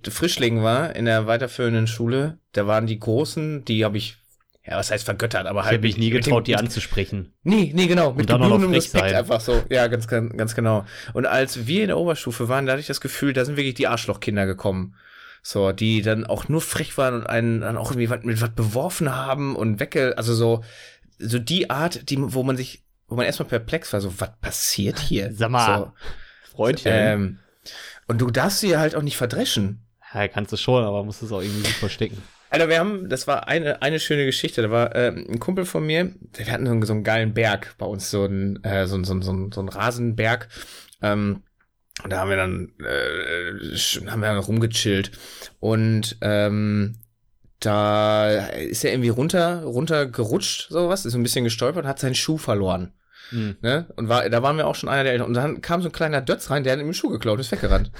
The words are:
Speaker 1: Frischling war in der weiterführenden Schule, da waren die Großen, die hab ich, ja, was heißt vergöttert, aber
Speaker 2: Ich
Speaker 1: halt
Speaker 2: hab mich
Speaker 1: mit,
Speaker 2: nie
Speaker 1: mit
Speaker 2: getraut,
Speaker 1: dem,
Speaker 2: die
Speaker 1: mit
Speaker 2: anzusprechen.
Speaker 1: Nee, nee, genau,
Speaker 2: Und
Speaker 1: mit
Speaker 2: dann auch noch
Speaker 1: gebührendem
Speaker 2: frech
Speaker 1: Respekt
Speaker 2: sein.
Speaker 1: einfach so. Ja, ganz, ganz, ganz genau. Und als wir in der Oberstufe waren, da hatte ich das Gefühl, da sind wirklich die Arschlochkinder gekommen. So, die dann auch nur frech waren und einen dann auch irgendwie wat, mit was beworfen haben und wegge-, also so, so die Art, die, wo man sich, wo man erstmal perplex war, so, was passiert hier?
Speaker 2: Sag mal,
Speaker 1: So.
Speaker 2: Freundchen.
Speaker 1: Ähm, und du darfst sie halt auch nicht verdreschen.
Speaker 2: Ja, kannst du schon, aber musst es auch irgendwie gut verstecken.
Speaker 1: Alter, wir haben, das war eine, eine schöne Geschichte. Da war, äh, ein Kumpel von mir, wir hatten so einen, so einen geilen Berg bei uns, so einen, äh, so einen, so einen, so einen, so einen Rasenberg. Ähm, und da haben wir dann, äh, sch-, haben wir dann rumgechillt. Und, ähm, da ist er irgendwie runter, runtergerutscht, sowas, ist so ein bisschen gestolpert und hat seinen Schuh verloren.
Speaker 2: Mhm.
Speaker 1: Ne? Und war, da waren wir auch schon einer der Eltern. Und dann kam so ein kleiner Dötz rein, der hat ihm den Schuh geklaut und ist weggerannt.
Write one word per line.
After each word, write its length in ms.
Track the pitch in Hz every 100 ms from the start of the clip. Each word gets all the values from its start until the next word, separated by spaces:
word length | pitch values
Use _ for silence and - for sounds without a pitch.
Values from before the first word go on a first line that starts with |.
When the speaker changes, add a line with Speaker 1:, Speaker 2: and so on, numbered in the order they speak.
| -
Speaker 1:
Frischling 560 | - 170 - 120 113
war 320 | 110 123 165
in 120 | - 117
der 200 | 110 110
weiterführenden 600 | 117 135 - 120 113 113
Schule, 520 | 110 117 131 147 160 _
da 140 | - 104
waren 200 | 107 113
die 140 | 107
Großen, 640 | 113 117 151 165 156 147
die 220 | 120 110 107
hab 80 |
ich, 240 | 104 - - _ _ _ _ -
ja, 100 | 90
was 140 | -
heißt 160 | 107 -
vergöttert, 400 | 101 113 110 92
aber 160 | 101
Speaker 2:
Ich 40 | 98
Speaker 1:
halt 100 | 113
Speaker 2:
hab 60 |
mich 120 | 110
Speaker 1:
mit, 60 | 101
Speaker 2:
nie 100 | 113
Speaker 1:
mit 160 | 123 123
Speaker 2:
getraut, 160 | 120
Speaker 1:
dem, 60 | 117
Speaker 2:
die 40 |
Speaker 1:
mit 80 | 107
Speaker 2:
anzusprechen. 720 | 117 113 - - 95 101 90 _
Speaker 1:
Nee, 280 | 160 214 160
nee, 120 | 165 175
genau, 240 | 175 151
Speaker 2:
Und 60 | 127
Speaker 1:
mit 100 | 117
Speaker 2:
dann 120 | 120
auch 60 | -
noch 100 | 208
Speaker 1:
gebührendem 120 | 185
Speaker 2:
frech 140 | -
Speaker 1:
Respekt 280 | - 180 190
Speaker 2:
sein. 20 |
Speaker 1:
einfach 260 | 196 117 233
so. 240 | 120 120 -
Ja, 160 | 131 120
ganz, 200 | 117 117
ganz, 280 | 120 117 113
ganz 180 | 110
genau. 300 | 123 113 107 104 - -
Und 120 | 117 127
als 400 | 135 135 127 113
wir 160 | 185
in 60 | 202
der 100 | 165
Oberstufe 500 | 170 151 123 117 117
waren, 180 | 131 135
da 60 |
hatte 80 | 135
ich 60 | 147
das 140 | 135
Gefühl, 320 | 135 - 143
da 120 | 131 127
sind 100 | 143
wirklich 180 | 139
die 120 | 123 123
Arschlochkinder 560 | 117 - 98 - 101 98
gekommen. 480 | 95 101 95 92 - - - - -
So, 300 | - 101 95
die 280 | 95 110 110
dann 240 | 110 110
auch 240 | 110 104 -
nur 140 | 156
frech 340 | - - 151 -
waren 180 | 131
und 120 | 120 -
einen 340 | 117 117 113
dann 160 | 92 117
auch 140 | 117
irgendwie 180 | 127 117
wat, 160 | 117
mit 160 | 117 110
was 140 | 117
beworfen 600 | 113 110 117 170 - 151
haben 420 | 131 135 135 139 123
und 220 | 113 104
wegge-, 380 | 139 - 131 -
also 180 | 113
so, 300 | 117 117 117 113 - - - _ _
so 200 | 113 120
die 300 | 117 180 -
Art, 400 | 135 165 - -
die, 80 | 139
wo 240 | 139 127
man 140 | 131 127
sich, 260 | 127 - _ _ _
wo 60 | 123
man 100 | 120
erstmal 220 | - 147
perplex 420 | 117 113 160 -
war, 80 | 104
so, 180 | 98 90
was 100 | 92 -
passiert 580 | 113 - - - 101 -
hier? 360 | - - 98
Speaker 2:
Sag 160 | 104 113
mal, 260 | 123 113 101
Speaker 1:
So. 160 | 98 - - - - - - -
Speaker 2:
Freundchen. 360 | 113 135 -
Speaker 1:
Ähm, 440 | 110 107 104 95 92 _ _ - - - - -
und 140 | 113
du 80 | 123
darfst 300 | 120 165 196
sie 180 | 208 156
halt 160 | 156
auch 80 | 156
nicht 160 | 147 -
verdreschen. 680 | 123 160 269 - 101 113 - _ -
Speaker 2:
Ja, 140 | 104 101
kannst 240 | - 104
du 40 | 107
schon, 260 | - 127
aber 200 | 107 101
musst 180 | 104 104
es 80 | 110
auch 100 | 101
irgendwie 200 | 101 104
gut 120 | 104 110
verstecken. 460 | 104 - 113 104 - - _
Speaker 1:
Alter, 180 | 151 165
wir 100 | 165
haben, 300 | 190 202 95
das 180 | 127 -
war 220 | 139 -
eine, 340 | 160 165 -
eine 160 | 135 156
schöne 260 | - 147
Geschichte. 380 | 135 127 165 -
Da 80 | 107
war, 240 | 117 120
äh, 140 | - 123
ein 320 | 82 - 117
Kumpel 240 | - 190
von 200 | 180 165
mir, 300 | 156 160 185 - - -
wir 100 | 113
hatten 140 | 120 127
so 60 |
einen, 100 | 113
so 100 | 107
einen 100 | 107
geilen 300 | 104 113 110
Berg 400 | 113 110 101 - -
bei 80 | 95
uns, 240 | 98 -
so 140 | 104
einen, 380 | 98 98 98 98
äh, 240 | 98 98 92
so 80 |
einen, 100 | 98
so 80 | 92
einen, 100 | 92
so 100 | 95
einen, 200 | 95 95
so 80 | 101
einen 80 | 95
Rasenberg. 800 | 95 113 120 120 113 110 120 - - - - - -
Ähm, 400 | 104 104 101 98 - _ _ _ _ -
und 60 | 95
da 80 | 92
haben 100 | 95
wir 60 | 95
dann, 360 | 92 92 90 -
äh, 920 | 55 67 64 85 73 85 87 98 - -
sch-, 300 | - - 95
haben 120 | 110
wir 80 | 107
dann 100 | 101
rumgechillt. 720 | 98 113 113 113 107 98 98 - - - - -
Und, 560 | 107 110 110 110 107 -
ähm, 760 | 104 104 104 104 104 104 104 117 - _ _ _ _ _
da 680 | 107 104 104 104 107 107 107 107 101
ist 340 | - 73 107
er 80 | -
irgendwie 160 | 123 120
runter, 560 | 117 160 180 170 175
runtergerutscht, 1040 | 151 120 165 156 135 117 107 165 - - -
sowas, 360 | 160 175 190 120
ist 60 |
so 60 | 120
ein 40 |
bisschen 220 | 117 135
gestolpert 400 | 117 113 123 175
und 40 | 139
hat 100 | 135
seinen 160 | 131
Schuh 220 | 127 - 156
verloren. 540 | - 104 95 87 87 - _ - -
Speaker 2:
Mhm. 260 | 120 107 95
Speaker 1:
Ne? 240 | 113 147 170 -
Und 120 | 113
war, 180 | 120 107
da 140 | 117
waren 160 | 135 156
wir 80 | 147
auch 80 |
schon 140 | 143 -
einer 120 | 139
der 80 | 135
Eltern. 160 | 123 -
Und 60 |
dann 260 | 120 147 -
kam 180 | - 170
so 80 | 170
ein 40 |
kleiner 280 | - 160 143
Dötz 300 | 127 208 -
rein, 120 | 143
der 100 | 131
hat 60 | 135
ihm 60 | 147
den 60 |
Schuh 140 | 185 285
geklaut 280 | 117 113 104
und 40 |
ist 120 | -
weggerannt. 380 | 202 98 95 - -